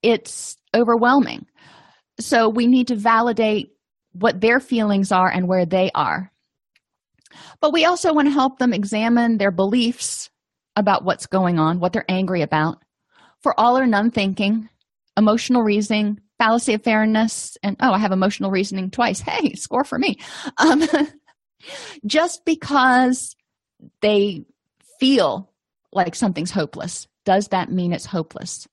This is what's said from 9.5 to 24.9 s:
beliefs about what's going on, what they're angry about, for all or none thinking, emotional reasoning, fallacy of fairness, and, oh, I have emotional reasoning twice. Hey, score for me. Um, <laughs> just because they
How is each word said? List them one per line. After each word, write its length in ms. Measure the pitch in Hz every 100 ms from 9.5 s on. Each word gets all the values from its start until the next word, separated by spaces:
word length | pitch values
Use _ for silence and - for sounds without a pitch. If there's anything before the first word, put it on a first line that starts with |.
beliefs 760 | 175 196 240 233 247 - - - _ _ _ _ -
about 280 | 208 190
what's 220 | 180 - -
going 320 | 190 185 170
on, 220 | 156 175
what 120 | 180
they're 120 | 214 -
angry 340 | 185 190 185
about, 420 | 151 156 156 - _ _ _ _ _ _
for 140 | 294 -
all 180 | 233 247
or 80 | 262
none 240 | 208 220
thinking, 580 | 233 196 185 202 220 220 _ _ _ _ -
emotional 460 | 214 226 - 247
reasoning, 560 | 220 208 208 214 208 208 _ _
fallacy 340 | 226 233 -
of 100 | 214
fairness, 720 | 240 214 214 220 226 - - -
and, 140 | 202 196
oh, 140 | 262
I 60 | 196
have 120 | 214
emotional 400 | 185 190 208 196
reasoning 400 | 190 202 190 185
twice. 300 | - 247 196
Hey, 320 | - - 339
score 320 | - - 233
for 140 | 285 -
me. 180 | 285 202 - - - -
Um, 240 | - 269 311 311 302 - _ _ _
<laughs> 600 | _ - - - - 214
just 380 | 302 339 - -
because 880 | 320 - 285 254 247 254 254 - - _ _ _ _ - _
they 460 | 208 208 202 170 - _ _ _ _